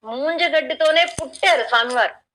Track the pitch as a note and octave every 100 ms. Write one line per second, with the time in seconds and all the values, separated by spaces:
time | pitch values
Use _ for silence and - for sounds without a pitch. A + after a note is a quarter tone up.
0 | A3 A#3+ D4 E4 E4+ D#4 C4 D#4 D#4 D#4+
1 | F4 - D4+ - F#4+ D4+ - A#3 A#3+ B3
2 | G#3+ - _